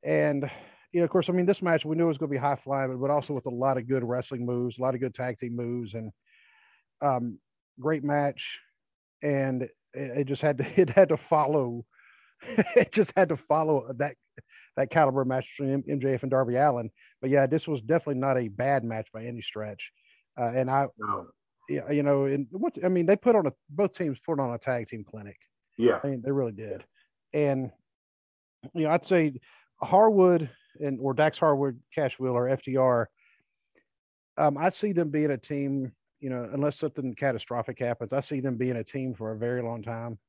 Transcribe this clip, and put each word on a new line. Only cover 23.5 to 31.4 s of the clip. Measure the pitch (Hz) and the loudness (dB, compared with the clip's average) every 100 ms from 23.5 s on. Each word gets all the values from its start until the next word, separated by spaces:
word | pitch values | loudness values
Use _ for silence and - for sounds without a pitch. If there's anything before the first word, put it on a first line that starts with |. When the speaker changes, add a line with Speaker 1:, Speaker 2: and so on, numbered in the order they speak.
| - _ | -4 _
Speaker 1:
both | 147 196 | -2 -2
teams | - 170 131 | -2 -6 -6
put | - 151 | -4 -2
on | 135 | -2
a | 120 | -4
tag | - 123 113 | -4 -4 -4
team | 113 104 | -12 -12
clinic. | 110 101 98 _ _ _ - | -14 -16 -18 _ _ _ 2
Speaker 2:
Yeah. | 117 - | 4 4
Speaker 1:
I | 143 | 0
mean, | 135 | -4
they | 120 | -2
really | 139 123 | -2 -2
did. | 101 107 95 - _ _ _ _ | -6 -10 -12 -12 _ _ _ _
And, | 151 143 135 131 _ _ _ _ _ _ _ _ _ - | -2 0 0 -4 _ _ _ _ _ _ _ _ _ -12
you | 175 | -2
know, | 156 | 2
I'd | 170 - | 2 4
say | 185 156 127 _ - _ _ | 2 2 -2 _ -20 _ _
Harwood | - 185 220 202 185 175 151 - _ - | 4 6 8 8 6 6 2 -10 _ -8
and, | 147 131 | -6 -4
or | 135 | -2
Dax | 131 156 | 2 2
Harwood, | - | 4